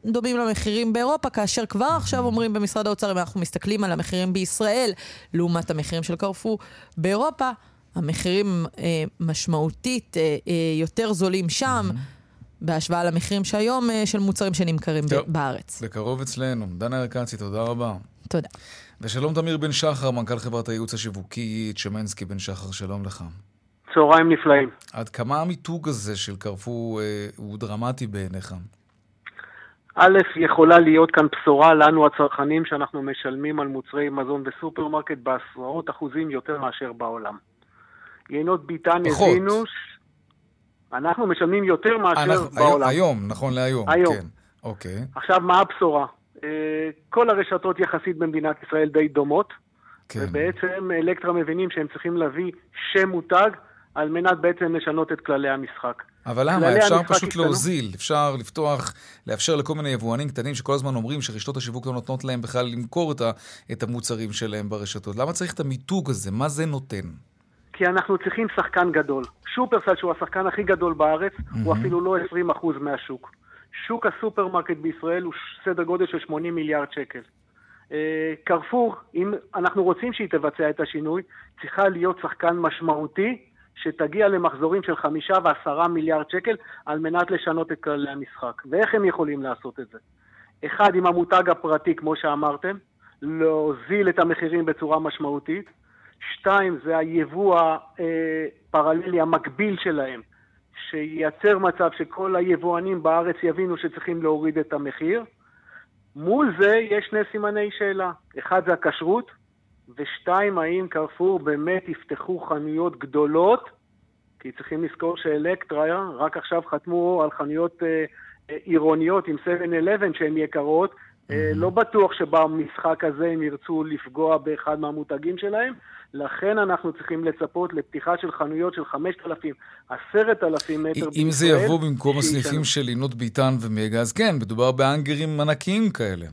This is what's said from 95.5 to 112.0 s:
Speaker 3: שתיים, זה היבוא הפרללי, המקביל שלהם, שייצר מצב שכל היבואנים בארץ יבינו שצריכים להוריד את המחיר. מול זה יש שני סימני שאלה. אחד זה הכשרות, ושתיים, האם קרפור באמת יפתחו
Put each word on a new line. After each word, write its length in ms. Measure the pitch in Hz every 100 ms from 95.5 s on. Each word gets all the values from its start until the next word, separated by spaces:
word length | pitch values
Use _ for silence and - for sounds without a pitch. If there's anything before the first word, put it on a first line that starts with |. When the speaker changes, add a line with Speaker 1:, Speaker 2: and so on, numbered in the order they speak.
| 170 196 _ _ _ - _ -
Speaker 3:
שתיים, 460 | - 196 202 190 160 139
זה 120 | 160
היבוא 640 | 160 165 147 160 202 175 165 160 - - 170 165 160 160 156 - _
הפרללי, 520 | 156 151 160 180 175
המקביל 560 | 160 160 160 131 208 190
שלהם, 420 | 190 151 131 123 110 _ _ _ _ - -
שייצר 680 | 156 151 160 156 151 208 202
מצב 300 | 190 165 170 -
שכל 380 | 156 - 190 185
היבואנים 680 | 180 165 170 170 185 185
בארץ 320 | 160 165 170 170
יבינו 340 | 175 156 185 165
שצריכים 440 | 165 - - 170
להוריד 340 | 160 156 156 156
את 160 | 151
המחיר. 500 | 147 143 - 156 220 226 _ _ _ _ - - _ _ -
מול 380 | 160 240 285 165
זה 140 | 202 220 226
יש 160 | 208 202
שני 100 | 214 202
סימני 380 | 220 208 208 208 -
שאלה. 340 | 202 190 185 170 _ -
אחד 220 | - 185 175
זה 80 |
הכשרות, 580 | 170 160 - 165 214 240 - _ _ _ _ _ 123
ושתיים, 600 | 147 - - 185 202 185
האם 300 | 160 175 185
קרפור 520 | 160 156 - 180 185
באמת 500 | 147 147 156 185 185
יפתחו 500 | 160